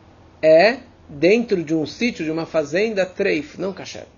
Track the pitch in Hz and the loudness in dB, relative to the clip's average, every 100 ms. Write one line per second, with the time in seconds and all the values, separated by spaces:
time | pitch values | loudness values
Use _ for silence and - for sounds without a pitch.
0 | - _ - _ 156 160 208 262 - - | -20 _ -20 _ 6 6 6 2 -8 -20
1 | - 147 165 233 233 190 151 160 139 - | -20 0 2 2 2 -2 -2 -2 -4 -4
2 | 240 - 156 160 165 160 143 180 226 196 | -4 -4 -6 -6 -4 -4 -2 -2 -2 -2
3 | 185 - 190 165 143 - 185 185 - - | -4 -2 -2 -2 -6 -8 -10 -10 -14 -16
4 | - | -18